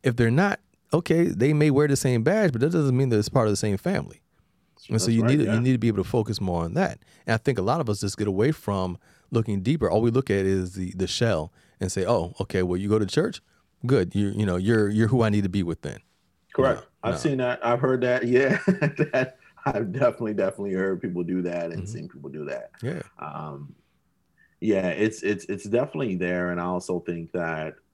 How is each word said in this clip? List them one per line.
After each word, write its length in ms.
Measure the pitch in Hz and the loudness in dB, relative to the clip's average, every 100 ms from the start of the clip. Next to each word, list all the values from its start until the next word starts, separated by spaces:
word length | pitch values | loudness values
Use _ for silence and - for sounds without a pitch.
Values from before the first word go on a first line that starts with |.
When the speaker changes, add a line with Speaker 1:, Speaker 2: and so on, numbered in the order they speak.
Speaker 1:
If 140 | 135 117 | 0 2
they're 140 | 113 | 4
not, 300 | 127 202 - _ _ _ | 4 2 0 _ _ _
okay, 320 | 156 - 165 | -2 2 2
they 300 | 170 - 131 | 2 2 2
may 160 | 151 151 | 4 4
wear 180 | 135 147 | 4 2
the 80 | 139 | 2
same 260 | 135 123 | 2 2
badge, 300 | 123 214 196 | 2 2 2
but 80 | 117 | 2
that 100 | 147 | 0
doesn't 220 | 175 143 | 2 2
mean 140 | 127 135 | 2 2
that 100 | 110 | 2
it's 120 | 107 | 2
part 160 | 131 110 | 2 2
of 60 | |
the 40 | 101 | 0
same 220 | 110 98 | 0 -2
family. 420 | 175 202 - - _ _ _ _ _ _ - | 0 -2 -4 -14 _ _ _ _ _ _ -4
And 100 | 113 | 0
so 60 | 117 | 2
Speaker 2:
That's 100 | 113 | 2
Speaker 1:
you 60 | |
Speaker 2:
right, 80 | 113 | 4
Speaker 1:
need 60 | 147 | 4
to, 60 | - | 4
Speaker 2:
yeah. 80 | |
Speaker 1:
you 60 | 113 | 2
need 120 | 123 | 2
to 60 | 127 | 2
be 100 | 117 | 2
able 160 | 101 | 0
to 40 | 92 | 0
focus 320 | 117 107 104 | 0 0 -2
more 220 | 95 85 | -2 -2
on 120 | 85 | -2
that. 260 | 165 190 - _ _ - | -2 -2 -4 _ _ -2
And 80 | |
I 40 | 113 | 0
think 200 | - 117 | 0 0
a 40 | |
lot 180 | 95 156 | 0 0
of 80 | 123 | -2
us 120 | 101 | -2
just 180 | 101 - | -4 -2
get 100 | 104 | -2
away 240 | 95 131 | 2 0
from 460 | 151 - 98 92 87 _ _ _ | 0 -4 -4 -4 -8 _ _ _
looking 320 | 120 110 101 | -2 0 -2
deeper. 280 | 92 160 98 | 0 0 2
All 120 | 101 | 2
we 80 | 117 | 2
look 200 | 120 - | 0 0
at 140 | 98 | 0
is 300 | 95 95 92 | 2 0 -2
the, 180 | 92 92 | -6 -8
the 120 | 90 92 | -4 -4
shell 440 | - 117 85 76 _ _ _ | 0 0 0 -4 _ _ _
and 100 | 95 | -6
say, 140 | - 92 | -2 0
"Oh, 280 | 117 85 - | 0 -2 -6
okay, 200 | 95 95 | -4 0
well, 140 | 90 90 | 0 -2
you 120 | 101 | 0
go 100 | 107 | 0
to 80 | 98 | 2
church? 340 | - 185 - _ _ _ _ 123 | 0 -2 -6 _ _ _ _ 2
Good. 280 | 131 90 | 2 2
You, 140 | 101 101 | 0 0
you 160 | 98 104 | 0 0
know, 100 | 90 | 0
you're, 320 | 98 113 104 | 2 2 2
you're 200 | 107 110 | 2 4
who 140 | 127 | 4
I 80 | 110 | 4
need 120 | 104 | 2
to 40 | 98 | 0
be 140 | 98 | -2
with 180 | 85 82 | -2 -4
then." 160 | 73 - _ _ _ _ _ | -8 -12 _ _ _ _ _
Speaker 2:
Correct. 280 | - 131 - | 0 0 0
Speaker 1:
No, 40 | - _ 110 | -8 _ -6
Speaker 2:
I've 60 | |
Speaker 1:
no. 40 | 143 | -2
Speaker 2:
seen 200 | 151 135 | -2 0
that. 260 | 123 123 117 | -2 -2 0
I've 140 | 120 | 0
heard 220 | 131 131 | 2 0
that. 220 | 123 127 | 0 0
<laughs> 40 | 120 | 4
Yeah. 300 | 127 135 208 - | 4 4 2 0
That, 720 | 185 151 - 156 135 131 - _ - | 2 0 0 -2 0 -2 -8 _ -6
I've 260 | 143 120 110 | -4 -2 -4
definitely, 440 | 131 127 - 110 | 0 0 0 -4
definitely 400 | 101 95 - 101 | 0 -2 -2 -4
heard 280 | 92 95 92 | -2 0 -2
people 220 | 98 90 | -4 -4
do 180 | 87 90 | -2 -2
that 300 | 87 87 85 | -2 -4 -6
and 100 | 85 | -8
Speaker 1:
Mm-hmm. 40 | 98 | -10
Speaker 2:
seen 220 | 117 - | -10 -12
people 220 | 69 71 | -14 -14
do 140 | 73 | -10
that. 260 | 71 64 - - | -10 -10 -12 -10
Speaker 1:
Yeah. 200 | 120 175 - - | -8 -8 -12 -14
Speaker 2:
Um, 560 | 76 76 76 71 71 - _ _ _ _ _ _ _ _ | -12 -12 -12 -12 -16 -20 _ _ _ _ _ _ _ _
yeah, 280 | 110 95 92 | 0 0 0
it's, 340 | 80 107 - | 0 -2 0
it's, 200 | 98 104 - | -4 -4 -6
it's 180 | 98 | -8
definitely 500 | 104 117 139 156 123 | -2 -2 -2 -4 -4
there. 360 | 92 87 90 90 | -2 -2 -2 -2
And 100 | 87 | -4
I 40 | |
also 360 | 90 90 - 90 | -4 -4 -4 -6
think 320 | 87 85 82 | -6 -8 -6
that 420 | 90 82 78 78 - _ | -6 -4 -6 -8 -12 _